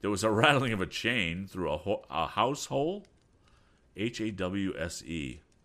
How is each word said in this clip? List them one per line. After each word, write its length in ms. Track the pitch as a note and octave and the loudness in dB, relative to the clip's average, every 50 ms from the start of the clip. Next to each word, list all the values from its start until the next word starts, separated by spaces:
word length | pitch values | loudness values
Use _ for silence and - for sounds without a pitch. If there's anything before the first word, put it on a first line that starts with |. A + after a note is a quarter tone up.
There 100 | - G2 | 0 0
was 140 | G#2 F#2+ F#2+ | -2 2 2
a 60 | A2 | 2
rattling 420 | A2 G#2 A#2 D3+ C#3+ C#3 C3 B2+ | 4 6 8 8 6 6 4 2
of 80 | A2+ G2 | 0 0
a 60 | F#2 | -2
chain 600 | E2+ - - - A#2 A#2+ B2 G2 E2 E2 F2+ G2 | -2 -4 -2 0 0 2 2 0 0 -2 -4 -6
through 240 | F#2+ - F#2+ F2+ D#2 | -8 -6 -2 -2 0
a 60 | D2 | 0
ho-, 280 | D#2 - G2+ G2+ - - - | -2 0 -2 -2 -2 -2 -6
a 160 | C2+ D#2 E2 | -2 -2 -2
house 400 | C#2+ - G2+ A2 B2 C#3+ C#3+ - | -2 2 0 2 2 0 -4 -6
hole? 380 | - C3+ C#3 C#3 D#3+ F#3+ G#3 G3+ - _ _ _ _ _ _ _ _ _ _ _ _ _ _ _ _ _ | -4 -2 0 0 0 -2 -6 -10 -16 _ _ _ _ _ _ _ _ _ _ _ _ _ _ _ _ _
H 240 | - G2 A#2+ A#2+ - | -4 -4 -4 -4 -2
A 100 | A2+ G#2+ | -4 -4
W 440 | G#2+ F2+ F#2+ F2+ F#2 G2 G2 F#2+ - | -2 -2 -2 -2 0 0 0 -2 -2
S 260 | - D#2+ F2 - - - | -2 -4 -6 -6 -8 -8
E. 360 | C2 E2 E2 C#2+ C2 A#1+ - - _ _ _ _ | -6 -4 -4 -4 -6 -8 -12 -16 _ _ _ _